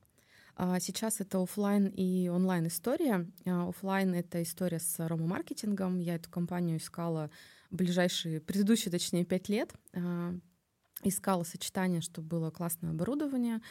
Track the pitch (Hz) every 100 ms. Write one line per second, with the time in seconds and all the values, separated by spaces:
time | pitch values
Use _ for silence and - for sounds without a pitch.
0 | _ _ _ - - - 180 180 180 190
1 | 226 - 196 190 180 208 202 202 196 196
2 | 185 185 180 175 185 180 165 - 233 311
3 | 311 190 175 - 180 180 175 180 196 190
4 | 190 175 175 175 170 - 180 165 - -
5 | 165 165 165 214 339 285 214 196 185 180
6 | 170 170 170 - 175 175 170 160 - -
7 | 170 160 151 - - - - 170 180 180
8 | 180 - 165 156 - 190 202 226 190 175
9 | - 170 175 185 185 208 339 - _ 180
10 | 175 175 175 180 - _ _ _ _ -
11 | 202 185 - 185 170 - - - 185 170
12 | 156 - 160 165 160 - 170 - 165 160
13 | 175 285 294 262 240 226 -